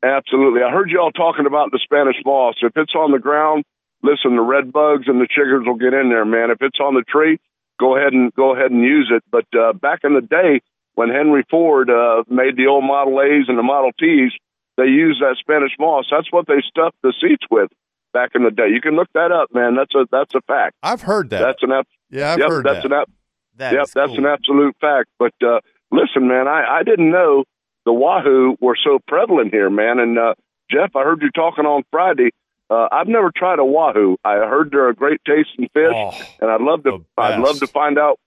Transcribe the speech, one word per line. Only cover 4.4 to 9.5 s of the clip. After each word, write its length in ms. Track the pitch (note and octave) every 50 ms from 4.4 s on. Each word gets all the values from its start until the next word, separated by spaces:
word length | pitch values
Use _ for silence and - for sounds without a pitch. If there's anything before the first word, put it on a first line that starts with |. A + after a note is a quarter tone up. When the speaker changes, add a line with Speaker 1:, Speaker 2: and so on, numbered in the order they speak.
| A2+
Speaker 1:
red 300 | A#2 C3 C#3+ C#3 B2+ B2+
bugs 340 | D3+ D3+ D3+ D3 C#3 B2
and 140 | B2 C3+ B2
the 80 | B2+ A#2
chiggers 360 | - - C#3+ C3+ C3 C3+ A#2+
will 100 | A#2 B2
get 180 | A#2 A#2+ B2+ B2+
in 140 | C#3 C3+ B2+
there, 160 | A#2+ A#2 A2
man. 260 | G#2 A2+ A2+ A#2 A#2
If 80 | A#2 A2
it's 200 | C3 C#3 - -
on 140 | C#3+ C#3+ C3+
the 80 | C3 A#2
tree, 360 | - - D3 D#3 D#3+ D#3+ D#3+ _ _ _ _ _ _ _ _
go 180 | B2 C3 C3
ahead 160 | C3+ C#3 C#3+ C3
and, 220 | C3 B2+ B2 -
go 200 | - C3+ C3+ C3
ahead 180 | B2 C3+ B2+ B2+
and 100 | A#2+ A#2+
use 300 | B2+ C#3+ D3+ C#3+ A2+ A#2+
it. 80 | A#2 - _
But, 160 | - A#2 A2 _